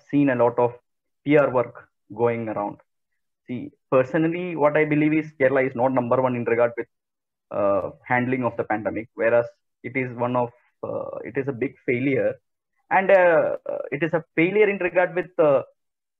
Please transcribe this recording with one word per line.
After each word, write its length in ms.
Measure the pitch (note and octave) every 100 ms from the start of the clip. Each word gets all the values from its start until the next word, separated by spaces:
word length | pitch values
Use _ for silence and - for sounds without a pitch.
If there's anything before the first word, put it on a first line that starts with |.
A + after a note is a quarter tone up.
| -
seen 180 | C#3+ C#3+
a 40 |
lot 240 | B2 A#2+ A#2+
of 160 | A#2+ - _ _ _ _
P 120 | C#3 D3
R 120 | C3+
work 380 | B2 - - - _ -
going 340 | G#2+ A#2 A#2 A2+
around. 280 | G#2 G#2 - _ _ _ _ _ _ -
See, 240 | B2 C#3+ _ -
personally, 680 | C3 B2+ E3 D#3+ F3 F3+ D#3
what 200 | D3 D3+
I 80 |
believe 300 | D3+ D3 D3+
is 180 | D#3 D3+ -
Kerala 260 | C3 C3+ C3
is 80 |
not 180 | A#2+ C3
number 280 | B2+ A#2+ B2+
one 160 | B2+ B2
in 80 |
regard 280 | A#2 A#2 A#2+ A#2
with, 100 | - _ _ _ _ _ -
uh, 400 | G2+ G2+ G2 D2+ -
handling 400 | - B2 B2 C3
of 120 | A#2+ A#2
the 80 |
pandemic, 440 | A#2 A2 G#2 A2 A#2
whereas 320 | - A2+ A#2+ A#2 - _ _
it 140 | A#2 C3
is 160 | B2+
one 220 | A#2+ B2 B2
of, 140 | A#2+ _ _ -
uh, 360 | A2 A2+ - -
it 120 | - C3+
is 100 | C3
a 40 |
big 220 | A#2+ C#3 - -
failure, 480 | B2 C#3 B2+ G#2 - _ _ _ _ -
and, 200 | F#3 G3
uh, 460 | F#3+ F3 D#3 A2+ - -
uh, 80 | - -
it 120 | C#3+
is 100 | D#3+
a 120 | E3 -
failure 340 | - F3 G3+ G3+
in 100 | G3+
regard 360 | F3 F3+ F3+
with, 160 | E3 F3+ -
uh, 240 | D#3 C3 - _ _ _ _